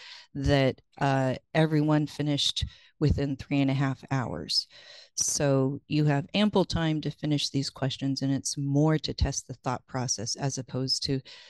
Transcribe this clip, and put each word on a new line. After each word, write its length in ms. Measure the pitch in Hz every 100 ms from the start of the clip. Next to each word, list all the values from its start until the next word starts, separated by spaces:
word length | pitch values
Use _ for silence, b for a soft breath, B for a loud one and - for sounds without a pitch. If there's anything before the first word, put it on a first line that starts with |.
| B B B
that, 460 | 143 139 143 135 - _ -
uh, 380 | 139 135 131 123 _
everyone 520 | 160 156 156 151 151 147
finished 600 | - 147 143 - - - B B B
within 340 | 147 - 139
three 260 | 135 - 143
and 100 | 135
a 40 |
half 280 | 131 139 131 -
hours. 560 | 135 117 82 78 - - B B B B
So 680 | - - - 143 135 131 143 -
you 160 | 151
have 220 | 151 139 -
ample 320 | 190 208 202 170
time 340 | 165 160 156
to 80 | 147
finish 380 | - 151 143 -
these 220 | 139 135
questions, 500 | - 131 - 139 135
and 120 | 135
it's 260 | 135 - -
more 400 | 139 139 156 156
to 160 | -
test 320 | 123 139 135 -
the 60 |
thought 320 | 127 - 123 -
process 500 | 131 123 - 113 -
as 220 | 139 135
opposed 440 | 127 131 131 -
to 160 | - 135 - B